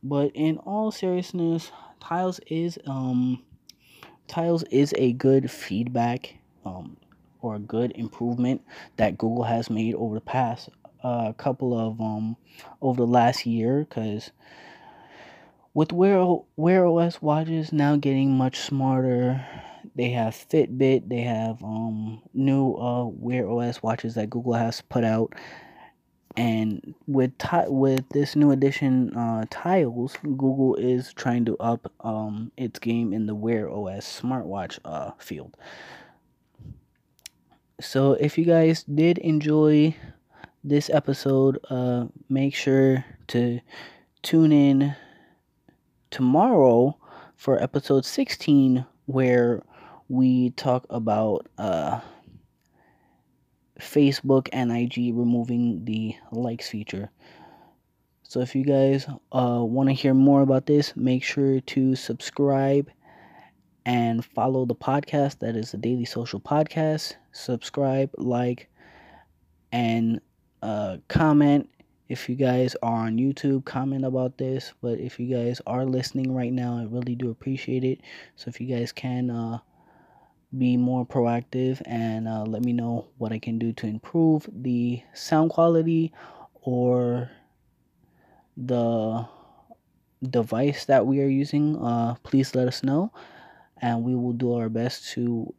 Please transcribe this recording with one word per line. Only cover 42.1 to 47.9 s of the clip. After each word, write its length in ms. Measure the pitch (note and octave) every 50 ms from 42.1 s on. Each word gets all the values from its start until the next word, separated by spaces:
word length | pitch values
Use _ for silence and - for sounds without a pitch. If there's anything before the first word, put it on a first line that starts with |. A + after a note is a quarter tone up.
| - - - _
make 260 | C3 C3+ C3+ C#3 C#3
sure 480 | - - C#3 C3+ C3+ C3+ C3+ C3 C3 C3 - - - _ -
to 320 | - A#2+ A#2+ A#2+ A#2+ B2 _ _ - - - - - _ _ _ _ _
tune 320 | - - - E3 D#3+ D#3 D3+
in 420 | D3 C#3+ C#3 C#3 C3+ C#3 C#3+ C#3 - - - - _ _ _ _ _ _ _ _ _ _ _ _ _ _ _ _ _ _ _
tomorrow 880 | - - C3 B2 C3 D#3+ G3 B3+ B3 F3+ C#3 B2+ A#2 A#2 B2 C#3 D3+ _ _ - - - - - _
for 280 | _ - - C3+ - -
episode 420 | C3 - C#3+ - -